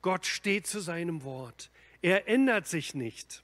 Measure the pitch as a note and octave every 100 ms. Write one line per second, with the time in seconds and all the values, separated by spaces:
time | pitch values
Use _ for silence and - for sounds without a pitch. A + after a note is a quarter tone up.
0 | F#3 F#3 - - G3+ G3+ - G#3 F3+ E3+
1 | F3 E3 C3+ C3 B2+ - - _ - _
2 | E3+ F#3+ F#3+ A#3+ C4+ A3 D#3+ E3 C#3+ C#3+
3 | A#2 - - -